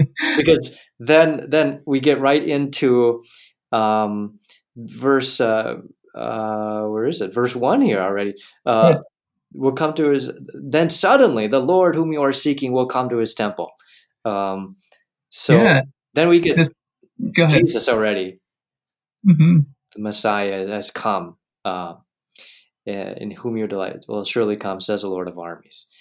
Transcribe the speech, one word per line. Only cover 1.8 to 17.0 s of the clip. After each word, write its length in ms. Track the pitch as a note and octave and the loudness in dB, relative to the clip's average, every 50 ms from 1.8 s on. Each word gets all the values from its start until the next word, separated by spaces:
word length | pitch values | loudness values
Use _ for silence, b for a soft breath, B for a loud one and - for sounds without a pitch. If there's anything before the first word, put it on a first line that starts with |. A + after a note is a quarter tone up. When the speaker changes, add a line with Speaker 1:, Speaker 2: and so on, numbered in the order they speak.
| - | -4
Speaker 2:
we 140 | - C#3 C3+ | -2 -2 0
get 180 | C3 D3+ C#3 C3 | 2 2 2 2
right 240 | C3+ C#3 C#3+ D3+ | 2 2 2 2
into, 800 | - D#3 D3 C#3+ C#3+ C#3 C#3 - D3 C3 B2 B2 A#2+ A#2+ A#2 A#2 B B B B B B B _ _ - | 0 0 -2 -2 -2 -4 -4 0 2 2 4 4 2 2 0 -2 B B B B B B B _ _ -4
um, 640 | - A2+ A2 G#2+ G#2+ G#2+ G#2+ G#2 G#2 G#2 G#2 G#2 G#2 _ _ b b b b _ _ | -2 0 0 2 0 0 0 -2 -4 -6 -8 -10 -14 _ _ b b b b _ _
verse, 640 | A#2+ A2+ - G#2 A2+ B2+ C3+ C#3 C3+ - - - - | -18 -18 -16 -10 -4 0 2 2 2 2 0 -2 0
uh, 360 | B2+ A2+ A2 A2 A2 A#1 - - - - - _ _ _ - | 0 0 0 -2 -2 -4 -8 -10 -14 -20 -20 _ _ _ -14
uh, 680 | - A1+ - A#2 A2 A2 A2 G#2+ G#2+ G#2+ G#2+ G#2+ G#2+ G#2+ | -12 -10 -8 -6 -6 -6 -6 -6 -6 -6 -6 -6 -6 -6
where 200 | G#2+ G#2+ A2 A2+ | -4 -4 -2 -2
is 160 | C#3 E3+ - | -2 -4 -4
it? 140 | G#2 F#2 - | -6 -6 -2
Verse 200 | A#2+ B2 B2 B2 | -2 -2 -2 -2
one 280 | B2 A#2+ C3+ G3 C#4+ | -2 0 0 2 2
here 180 | C#4 F#3+ G#2+ G2 | 2 2 0 0
already. 360 | F#2 G2 G2 G2+ G2+ G2+ G2+ B B B B B B | -2 -2 -4 -4 -4 -6 -8 B B B B B B
Uh, 280 | B2 A#2 A2 A2+ F3 D3+ | 0 2 4 6 4 4
Speaker 1:
Yes. 100 | C#3+ - - _ _ _ _ _ _ _ _ | 4 -2 -12 _ _ _ _ _ _ _ _
Speaker 2:
"Will 200 | - - C3 C3+ | -10 -4 -2 -2
come 200 | C3 C#3+ D#3+ D#3 D#3 | -2 0 -2 -4 -2
to 120 | D#3+ D#3 D3 | 0 0 2
his, 220 | C#3+ C3+ B2+ B2+ - - - - - | 0 0 -2 -6 -12 -14 -18 -20 -18
then 340 | - C#3+ C#3 C3+ D#3 D#3+ D#3+ | -16 -10 -2 0 0 2 2
suddenly 580 | - - - F#3+ C4 C4+ B3+ G3 C3 A2+ G#2+ | 2 2 4 4 6 6 6 4 4 0 -2
the 140 | G#2 A#2+ C3+ | 0 0 0
Lord 340 | B2+ C#3 F3+ F#3 F#3 F3 D#3 | 2 2 2 4 4 4 2
whom 160 | D#3 E3 D#3+ | 0 -2 -2
you 120 | D#3 D3 | -2 0
are 100 | C#3+ C3+ | 0 0
seeking 400 | C3+ - - D3+ C#3+ C#3 C#3 B2+ | 0 0 0 -2 -2 -2 -2 -2
will 140 | B2 B2+ B2+ | 0 0 0
come 240 | B2+ - B2+ B2+ B2 | 0 -2 -4 -4 -2
to 80 | A#2+ A#2 | -2 -2
his 160 | A2+ G#2+ - | -2 -2 -2
temple." 360 | - A2 G#2 F#2+ - E2+ - - b b b b b b b b _ - | -4 -4 -4 -4 -6 -10 -10 -12 b b b b b b b b _ -8
Um, 520 | A2+ G2+ G2 G2 G2 F#2+ G2 F#2+ F#2+ - _ _ b b b b _ _ _ _ _ | -6 -4 -4 -4 -4 -6 -8 -10 -12 -16 _ _ b b b b _ _ _ _ _
so 320 | - - - - D3+ F3+ | -10 -4 2 6 6 6
Speaker 1:
Yeah. 200 | A3+ G3 D#3 C3 C3 - _ _ _ _ - | 8 6 4 2 0 -4 _ _ _ _ -2
Speaker 2:
then 160 | D3 E3 F3 | 2 4 4
we 100 | E3+ E3+ | 4 4
get 160 | E3+ D#3+ C#3+ | 4 2 2
Speaker 1:
This, 240 | E3 E3 D3 - _ _ _ _ _ | 2 2 0 -2 _ _ _ _ _